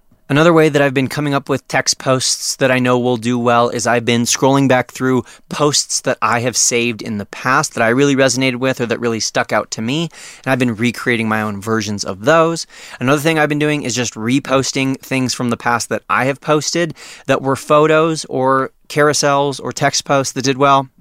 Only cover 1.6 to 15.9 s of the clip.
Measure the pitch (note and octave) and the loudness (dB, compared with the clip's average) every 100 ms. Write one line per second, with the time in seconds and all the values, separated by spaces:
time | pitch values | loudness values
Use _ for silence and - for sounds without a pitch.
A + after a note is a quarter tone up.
1.6 | - C#3 - - C#3 C3 - - - - | -2 -4 -2 -2 0 0 0 -4 -6 -2
2.6 | C3+ B2+ B2 B2+ A#2+ B2 A2+ B2 A#2+ A#2+ | 0 2 2 2 2 -2 -2 0 2 4
3.6 | A#2+ A#2+ A2+ A#2+ A#2 A#2+ A#2+ - C3+ C#3 | 2 0 0 0 2 0 0 2 4 4
4.6 | C3+ B2+ - - C3 B2+ - - - - | 4 2 0 -4 -2 0 -2 -12 -10 -2
5.6 | D3+ C#3 - - - A#2+ A2 A#2 B2 G#2+ | 0 0 -2 -4 -4 -2 0 0 -2 -2
6.6 | - A#2+ A#2+ A2 - G#2 G2 - C3 C#3 | 0 0 0 -4 -6 -8 -8 -6 0 0
7.6 | D3+ - A2+ B2 C#3+ C3+ C3+ A#2+ C3 B2 | 0 0 2 4 2 4 2 2 -2 0
8.6 | C3 B2+ A#2 A#2 A#2 A2 - C#3 - A2 | -2 -2 -2 -2 -2 -2 -4 -4 -2 -2
9.6 | A2 - A2+ D3 E3+ - - - - C3 | -2 -6 -4 -4 -4 -8 -20 -10 -2 0
10.6 | B2 G#2+ A#2+ - - A#2 A2+ A2 G#2+ G2+ | 0 0 -2 -2 -2 0 0 -2 -2 -6
11.6 | G#2 A2 G#2 G2+ - F#2+ A2+ E3 E3 E3 | -4 -2 -2 -6 -6 -4 2 4 2 -2
12.6 | - - - - B2 D3+ D3+ D#3+ D3+ D3 | -8 -16 -18 -6 -2 0 0 0 0 0
13.6 | D3+ D3 B2+ A2+ A#2 A2+ A2 C3+ C3 C3+ | 0 -2 -2 -4 -4 -4 0 0 2 0
14.6 | C3 C#3 C3+ C3+ - C3 B2+ - B2 A#2 | 0 -2 -2 -4 -4 -4 -2 -2 -2 -2
15.6 | A#2+ A#2+ - | 0 -2 -2